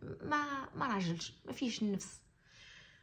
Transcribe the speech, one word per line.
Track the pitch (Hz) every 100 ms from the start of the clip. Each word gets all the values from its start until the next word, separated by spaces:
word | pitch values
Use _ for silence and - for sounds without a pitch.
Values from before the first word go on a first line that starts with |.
ما، | - - - 294 294 277 269 -
ما | 269
راجلش، | 202 175 170 - - -
ما |
فيهش | - 254 -
النفس، | 214 196 - - - - - - - - - -